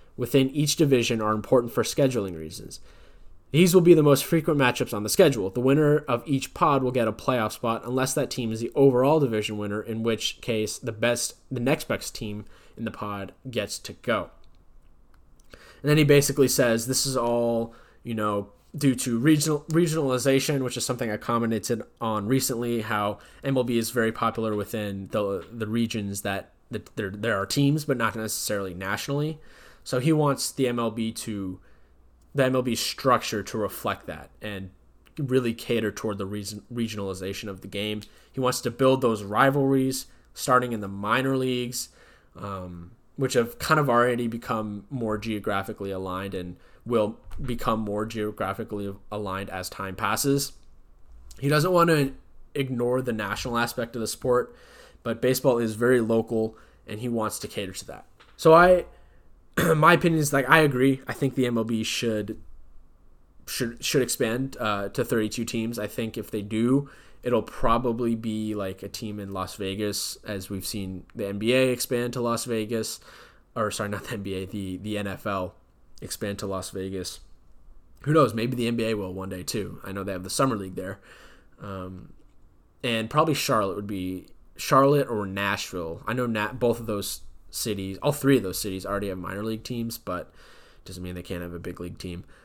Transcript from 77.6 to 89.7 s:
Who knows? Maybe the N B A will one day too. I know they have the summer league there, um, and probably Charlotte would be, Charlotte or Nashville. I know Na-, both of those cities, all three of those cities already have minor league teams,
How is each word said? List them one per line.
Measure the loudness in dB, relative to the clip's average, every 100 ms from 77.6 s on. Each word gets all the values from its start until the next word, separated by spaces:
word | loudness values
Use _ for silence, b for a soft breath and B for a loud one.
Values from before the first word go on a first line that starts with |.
| -20 -20 -20 -8
Who | 2
knows? | 4 4
Maybe | 2 -2
the | 0 0
N | 0
B |
A | 0
will | -2 -4
one | -8 -8
day | -8
too. | -6 -6 -6 -8
I | -10
know | -8
they | -6
have | -6
the | -4
summer | 0 0
league | 0 -6 -8
there, | -10 -10 B B B B B -18
um, | -12 -10 -10 -14 -18 -20 -20 -20 -20 _ _ _
and | -4 -4 0
probably | 2 2
Charlotte | 0 0 0 0
would | -4 -6
be, | -4 -4 -6 -12 -20 -20 -12
Charlotte | 2 6 6 4 2
or | -2 -2
Nashville. | -2 0 -2 -4 -6 -6 -8 -4
I |
know | -2 0
Na-, | 0 -2
both | 0 0 2
of | -2
those | -4 -6 -8 -12 -18 -12
cities, | -6 -4 -4 -4 -2
all | -2
three | 2 4 4
of |
those | 4 -4
cities | -6 -6 -4
already | -4 -4
have | -6
minor | -6 -6
league | -6 -6
teams, | -6